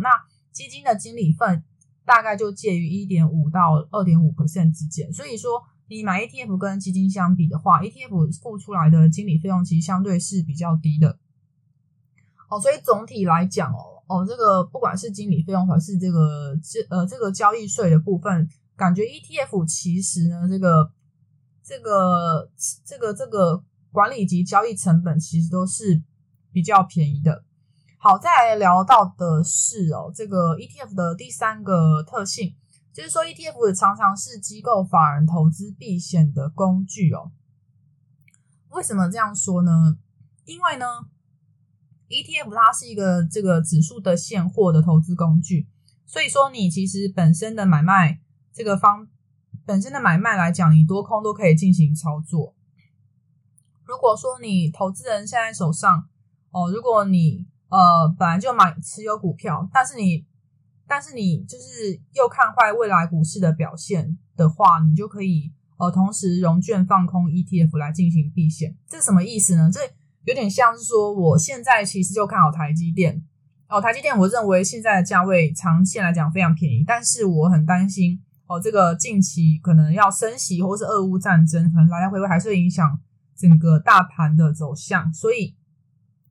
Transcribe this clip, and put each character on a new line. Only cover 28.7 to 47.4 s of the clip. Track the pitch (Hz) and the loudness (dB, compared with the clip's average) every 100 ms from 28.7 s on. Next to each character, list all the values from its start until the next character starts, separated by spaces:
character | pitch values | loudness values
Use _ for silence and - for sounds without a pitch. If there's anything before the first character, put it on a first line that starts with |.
| 180 | 4
到 | 190 254 190 - | 6 4 4 -2
的 | 175 156 | -2 0
是 | 165 359 - - 170 | 0 -2 -2 -2 -4
哦， | 127 - | -4 -8
这 | 180 214 | -12 -6
个 | 190 170 160 | -2 0 -2
E | 240 | -8
T | - | -18
F | 240 | -12
的 | 190 170 | -6 -6
第 | 170 170 | -6 -12
三 | - 226 220 | -6 -6 -6
个 | 196 180 160 156 | -2 2 4 2
特 | 156 233 | -2 -8
性， | 196 - 185 - _ _ _ | -8 -8 -8 -10 _ _ _
就 | - | -16
是 | 320 | -8
说 | 330 330 | -6 -6
E | |
T | 320 320 | -8 -14
F | 254 220 | -4 -2
常 | 190 202 | 0 0
常 | 202 208 196 | 2 -2 -2
是 | - 220 | -8 -14
机 | - 214 | -16 -10
构 | 240 214 | -2 -2
法 | 185 170 156 | 0 2 2
人 | 143 156 | 2 0
投 | 170 160 | 2 2
资 | 160 202 | 0 -6
避 | 196 190 175 | -14 -8 -8
险 | 175 175 151 | -2 2 2
的 | 139 139 | 0 -6
工 | - 190 185 190 | -2 0 0 -4
具 | 214 170 | -2 -2
哦。 | 95 - - _ _ _ _ _ _ _ _ _ _ _ _ _ | -2 -6 -20 _ _ _ _ _ _ _ _ _ _ _ _ _
为 | 339 | -10
什 | - | -6
么 | 202 180 | -2 -2
这 | 226 | -2
样 | 220 208 | -4 -4
说 | - 180 | -4 0
呢？ | 175 165 160 - _ _ _ _ - | 2 4 2 0 _ _ _ _ -20
因 | 339 | -6
为 | 359 285 | -4 -4
呢 | 247 240 240 _ _ _ _ _ _ _ _ _ _ | -8 -10 -16 _ _ _ _ _ _ _ _ _ _
，E | 254 | -12
T | - 320 | -8 -10
F | 254 | -6
它 | 214 226 | 2 2
是 | 226 247 | 2 -6
一 | |
个 | 208 190 180 170 | -4 0 0 -2
这 | 214 | -2
个 | 190 165 | 0 0
指 | 160 160 | 2 0
数 | - 240 | 0 -2
的 | 190 180 | -2 -2
现 | - 208 175 | -2 -4 -2
货 | - 190 | 0 4
的 | 160 | 4
投 | 165 160 | 4 4
资 | 160 | 2
工 | 175 165 160 | 0 2 2
具， | - 170 - _ _ _ _ | 2 -2 -4 _ _ _ _
所 | 311 | -6
以 | 294 | -2
说 | 277 269 | 2 0
你 | 262 185 | 0 -2
其 | 165 190 | -2 -4
实 | 196 196 | -4 -4
本 | 190 165 | 2 4
身 | 165 | 4